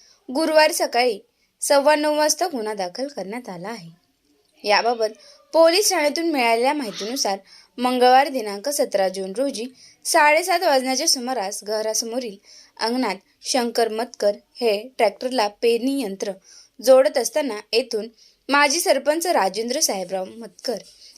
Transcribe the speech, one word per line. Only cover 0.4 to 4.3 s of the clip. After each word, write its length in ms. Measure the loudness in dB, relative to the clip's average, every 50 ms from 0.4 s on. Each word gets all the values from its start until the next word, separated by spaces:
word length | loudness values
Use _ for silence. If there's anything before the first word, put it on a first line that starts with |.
| 0 4 6 6 6 4
सकाळी 460 | 2 0 -4 0 0 0 2 2 0 -4 -10 _ _ _ _ _ _ _
सव्वा 340 | -2 2 2 4 6 4 4
नऊ 220 | 4 2 0 2
वाजता 300 | 2 2 0 0 -2 -2
गुन्हा 280 | -4 -4 -6 -6 -6 -4
दाखल 340 | -6 -6 -6 -6 -8 -10 -8
करण्यात 400 | -8 -10 -10 -10 -10 -12 -12 -12
आला 200 | -12 -12 -10 -12
आहे. 220 | -12 -12 -14 -20 -20 _ _ _ _ _ _ _